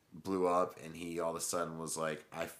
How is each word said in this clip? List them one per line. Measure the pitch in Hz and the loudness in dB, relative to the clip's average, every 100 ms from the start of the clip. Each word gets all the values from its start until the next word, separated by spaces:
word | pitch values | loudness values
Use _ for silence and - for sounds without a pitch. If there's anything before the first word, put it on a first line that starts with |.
| _ | _
blew | 82 95 95 90 | -10 0 4 6
up, | 90 90 - | 6 4 0
and | 80 82 | -12 -8
he | 85 82 | -4 0
all | 82 | 0
of | 82 | 0
a | |
sudden | - 90 82 80 | 0 0 -2 -4
was | 80 80 | -4 -2
like, | 80 78 - | -2 -2 -8
"I | 82 85 | -6 -6